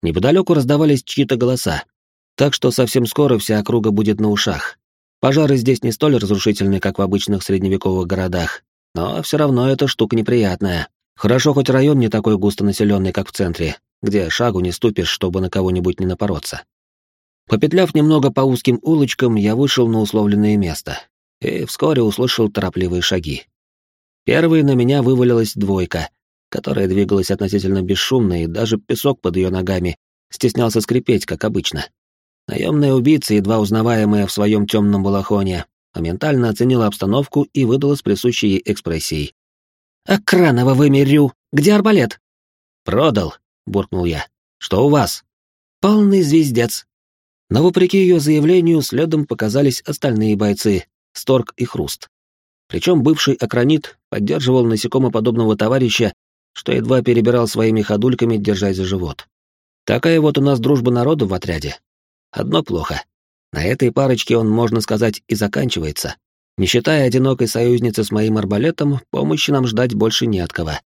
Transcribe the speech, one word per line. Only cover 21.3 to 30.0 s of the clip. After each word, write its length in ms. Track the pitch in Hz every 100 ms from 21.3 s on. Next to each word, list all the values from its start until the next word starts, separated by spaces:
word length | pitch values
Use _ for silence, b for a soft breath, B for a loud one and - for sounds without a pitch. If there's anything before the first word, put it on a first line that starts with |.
| _
и 240 | 147 - 131
вскоре 360 | - 147 147
услышал 480 | 113 101 123 - 110
торопливые 520 | 104 95 92 90 90
шаги. 440 | 87 92 78 67 - _ _ _ _ _ _ _ -
Первой 380 | 127 165 160
на 100 | 143
меня 300 | 127 120 143
вывалилась 500 | 123 131 123 117 113
двойка, 560 | - 101 95 90 85 78 _ _ _ _
которая 380 | - - - 98
двигалась 420 | 95 98 101 90
относительно 520 | 98 101 101 95 98
бесшумно, 640 | 92 98 - 131 104 87
и 40 | 82
даже 300 | 87 113 110
песок 440 | _ 117 139 135
под 140 | 92 87
ее 160 | 92
ногами 460 | 92 92 95 90 85